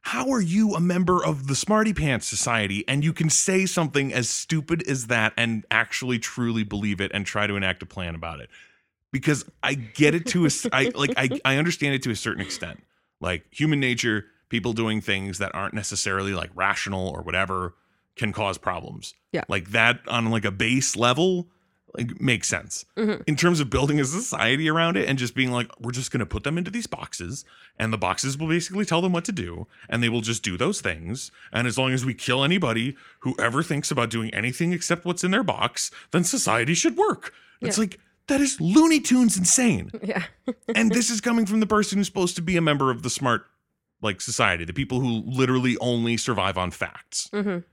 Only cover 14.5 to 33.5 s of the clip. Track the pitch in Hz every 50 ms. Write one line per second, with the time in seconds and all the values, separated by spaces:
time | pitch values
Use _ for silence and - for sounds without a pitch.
14.5 | - 117 92 120 117 110 113 110 107 107 101 - 101 98 95 98 92 92 101 95
15.5 | - 82 98 98 - 107 104 - 104 98 - 104 95 95 98 98 98 90 - 87
16.5 | - 85 92 98 101 - - 101 98 95 92 92 78 - 82 82 85 92 95 92
17.5 | 95 92 92 87 - _ _ _ _ _ _ _ _ - 120 107 - - 110 98
18.5 | 95 - - - 92 85 - - - - - - - _ _ _ - 170 - -
19.5 | - 101 82 95 104 117 113 117 123 - - - - 120 117 113 113 113 98 107
20.5 | 95 98 113 113 123 131 135 - - - 117 120 123 135 165 190 185 175 175 175
21.5 | _ _ _ _ _ _ _ _ - - 120 117 - - - - 123 107 - -
22.5 | - 87 - 104 - - - _ _ - 226 208 208 - - - 151 135 - 175
23.5 | 175 160 147 113 98 127 131 139 147 151 143 127 147 185 247 - - - - 113
24.5 | 131 139 160 156 156 165 165 165 170 196 170 - 139 131 123 120 - - 131 127
25.5 | 123 123 120 - - _ 117 113 123 127 127 - - 143 113 - - 110 - 143
26.5 | 151 170 180 - 196 233 220 - - - - - - - 87 85 113 135 - _
27.5 | - - - - _ _ - 113 110 107 90 90 92 - - 131 135 139 160 160
28.5 | 160 175 170 - 185 196 208 - 165 165 180 190 180 170 170 - 208 170 98 87
29.5 | 85 85 - - _ - - - - 117 120 117 110 120 107 107 117 - - 104
30.5 | 90 87 113 160 208 - - 104 85 78 82 85 107 131 - - _ - - -
31.5 | - 110 120 123 110 123 131 131 127 127 123 131 117 - - - 123 131 139 143
32.5 | 175 202 170 127 113 113 113 131 135 - - - - _ - 127 - - - 120